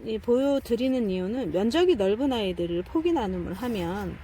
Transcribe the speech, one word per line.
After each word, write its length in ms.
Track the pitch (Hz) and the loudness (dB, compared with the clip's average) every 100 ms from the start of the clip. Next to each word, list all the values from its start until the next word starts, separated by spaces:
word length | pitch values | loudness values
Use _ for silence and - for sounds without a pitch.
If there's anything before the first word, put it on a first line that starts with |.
이 140 | - 220 | -8 -4
보여드리는 880 | 240 247 277 277 - 233 262 262 208 | 2 2 4 2 0 0 2 0 0
이유는 440 | 185 185 254 190 | 0 -2 -2 -2
면적이 440 | 165 226 311 359 247 | 0 2 4 4 4
넓은 360 | 190 214 277 | 2 2 0
아이들을 500 | 240 190 175 175 175 | 0 0 -2 -2 -2
포기 300 | 185 320 339 | -2 0 0
나눔을 420 | 320 202 185 170 | 0 0 -2 -4
하면 640 | 185 247 214 170 202 185 - | -4 -4 -2 -2 -4 -6 -10